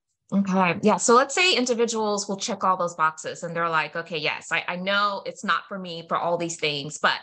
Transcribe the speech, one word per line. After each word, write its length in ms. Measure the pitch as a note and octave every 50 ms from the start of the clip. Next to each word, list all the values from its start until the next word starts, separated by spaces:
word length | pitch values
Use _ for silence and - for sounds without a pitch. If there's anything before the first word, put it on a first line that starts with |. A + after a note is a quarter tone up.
| _ _ _ _ _ -
Okay. 480 | G3+ G3 G3 F#3+ F#3 F#3+ F#3 E3+ E3 - -
Yeah. 140 | G#3+ G3 F3
So 180 | - - A#3
let's 180 | B3 C#4 C4+ -
say 220 | F#4 F4+ F#4 D#4
individuals 720 | B3+ B3 B3 A#3+ A3 A#3+ A3 A3+ A3 A3 G#3 G#3 G3 G3+ -
will 80 | G3 G3
check 260 | - - G3+ G3 G#3
all 140 | F#3 F#3 F3+
those 160 | F3 E3+ E3+
boxes 480 | - D#3 D#3+ D#3 - - C3+ C3 -
and 140 | F3 E3+ E3
they're 140 | E3+ E3+ E3+
like, 260 | E3 D#3 D3+ D#3 D#3
Okay, 240 | E3+ E3 E3+ F3 D3+
yes, 320 | D3 C#3+ A2+ - - -
I, 120 | E3 E3 - -
I 80 | F3+
know 480 | F3+ F#3 F#3+ G3+ G3+ G#3 G3+ G3+ F#3+ -
it's 180 | F3+ F3+ - -
not 220 | F#3+ E3 - - -
for 120 | G3+ F#3+
me 260 | F#3 F3+ E3 E3 E3 E3
for 80 | F3 -
all 200 | - E3+ F3 F3
these 200 | E3+ E3 E3 -
things, 420 | D#3 D3+ D3 C#3+ C#3 D3+ - -
but 180 | - - - -